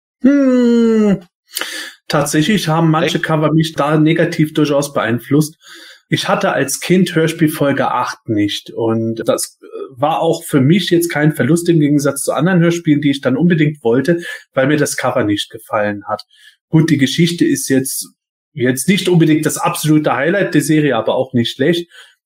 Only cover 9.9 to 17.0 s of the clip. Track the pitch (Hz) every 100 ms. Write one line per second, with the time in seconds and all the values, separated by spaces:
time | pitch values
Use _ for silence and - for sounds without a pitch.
9.9 | 127 147 160 165 160 - 147 131 190 -
10.9 | 170 170 147 156 151 123 170 170 165 143
11.9 | 147 139 135 - 131 170 180 170 170 160
12.9 | 143 139 135 127 135 175 160 147 - 117
13.9 | 127 135 170 - - - 139 135 147 139
14.9 | - 127 123 107 104 - 113 - 113 104
15.9 | 104 104 107 - _ - _ _ 160 160
16.9 | 135